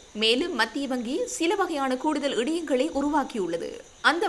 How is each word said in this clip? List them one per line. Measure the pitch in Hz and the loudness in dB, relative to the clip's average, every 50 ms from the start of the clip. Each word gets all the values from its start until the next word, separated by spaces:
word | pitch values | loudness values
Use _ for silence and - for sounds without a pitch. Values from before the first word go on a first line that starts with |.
| - - - 208 220 | -16 -12 -4 0 2
மேலும் | 220 233 254 339 349 349 220 | 4 4 4 2 0 0 0
மத்திய | 220 226 - 285 277 247 262 | 0 0 -2 -4 -4 -2 -2
வங்கி | 254 233 233 277 381 494 494 - | -4 -4 -2 -2 -2 -4 -4 -4
சில | - 330 330 415 403 | -2 0 2 2 2
வகையான | 370 - 330 277 269 269 254 254 - | 0 0 0 -2 0 0 0 0 0
கூடுதல் | 311 311 294 294 277 233 196 247 | 0 0 0 0 0 0 0 0
இடையங்களை | 277 320 349 330 277 285 247 269 330 - 277 | 0 0 -2 0 0 2 2 2 2 0 0
உருவாக்கியுள்ளது. | 285 294 294 302 269 - - 226 185 165 165 165 165 - - - - - - - - 247 | 0 2 2 0 0 0 -2 -4 -2 -2 -2 -4 -4 -6 -10 -12 -14 -18 -6 0 2 2
அந்த | 294 349 440 | 2 2 2